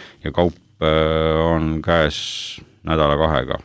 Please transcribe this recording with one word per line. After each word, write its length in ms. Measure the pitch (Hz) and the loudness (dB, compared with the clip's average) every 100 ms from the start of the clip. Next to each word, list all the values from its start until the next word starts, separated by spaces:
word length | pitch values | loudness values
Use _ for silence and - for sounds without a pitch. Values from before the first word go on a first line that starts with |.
| - - | -20 -12
ja 100 | - - | -6 0
kaup, 180 | 87 - _ - 80 | 0 -2 _ -4 0
äh, 560 | 80 78 80 80 80 82 | 2 2 0 0 0 2
on 300 | 82 78 80 | 0 0 -2
käes 380 | 80 85 76 - - - - - - _ 80 | 0 2 2 -2 -10 -10 -12 -14 -20 _ -2
nädala-kahega. 720 | 80 73 73 80 71 65 - | 2 2 2 2 0 -2 -6